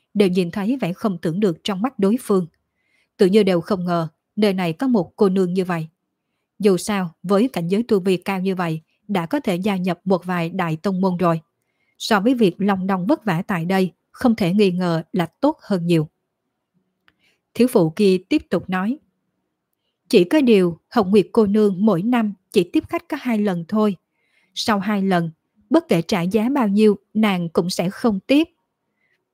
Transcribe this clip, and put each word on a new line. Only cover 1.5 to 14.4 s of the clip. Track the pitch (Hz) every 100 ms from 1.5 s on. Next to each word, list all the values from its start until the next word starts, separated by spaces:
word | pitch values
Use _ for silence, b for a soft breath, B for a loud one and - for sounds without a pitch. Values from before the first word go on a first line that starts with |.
| 160
trong | - 185
mắt | 247 -
đối | 196 240
phương. | - 196 165 _ _ _ _ _ _ -
Tự | 185
như | 214
đều | 196 175
không | - 196 175
ngờ | 170 160 _ _ -
nơi | 214
này | 190 175
có | 160 269
một | 233 165 -
cô | 202
nương | 190 180
như | 185 180
vậy. | 170 160 _ _ _ _ _ _ -
Dù | 202 180
sao, | - 202 180 -
với | 180 196 262
cảnh | 208 170
giới | 196
tu | 233 208
vi | 185 180
cao | - 190
như | 190 185
vậy, | 170 160 - _ -
đã | 196 165
có | 294
thể | 226 175
gia | 202 190
nhập | 185 175 185
một | 185 180
vài | 180 170
đại | 185 170 160
tông | 208 185
môn | 190 175
rồi. | 175 165 - _ _ _ _ -
So | - 208
với | 214
việc | 247 202 -
lòng | 196 190 185
đong | 190 180
vất | 311 214
vả | 160 -
tại | 180 170
đây, | 190 185 - _
không | - 247
thể | 220